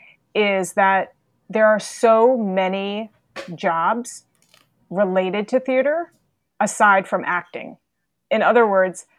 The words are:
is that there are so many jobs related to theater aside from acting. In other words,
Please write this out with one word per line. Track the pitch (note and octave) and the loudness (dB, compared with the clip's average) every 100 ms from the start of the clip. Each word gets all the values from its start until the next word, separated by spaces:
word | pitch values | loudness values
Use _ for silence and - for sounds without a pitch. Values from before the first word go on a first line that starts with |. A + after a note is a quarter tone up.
| _ _ _ | _ _ _
is | - G#3 F#3+ F3 | -2 0 0 -2
that | - G3 F#3+ - _ _ _ - | 0 2 2 -2 _ _ _ -6
there | A3 G#3+ | 2 2
are | G#3+ | 2
so | - - A3+ A3 A#3 B3+ | -2 0 2 4 4 2
many | G3+ F#3+ F#3 G3 G3 G#3 A3 _ _ - - | -2 -2 -2 -4 -6 -8 -12 _ _ -18 -16
jobs | D#3+ F#3 E3 E3+ A#3 B3 - _ _ _ _ _ _ _ | -6 -4 -2 -2 -2 -6 -16 _ _ _ _ _ _ _
related | F3+ G3 F#3 F#3 G3+ G#3 | -2 0 0 -2 -4 -2
to | B3+ | -2
theater | B3+ B3+ C4+ D#4+ E4+ _ _ _ _ - | 0 0 0 -2 -6 _ _ _ _ -6
aside | G#3 - G#3 G3 F#3+ | -4 2 4 4 2
from | F#3 | -4
acting. | - F3 - - - - _ _ _ _ _ | -4 -6 -8 -14 -16 -20 _ _ _ _ _
In | C3 | 0
other | D#3+ A#3 A3 | 2 4 4
words, | F#3+ F#3 E3+ - | 2 0 -2 -16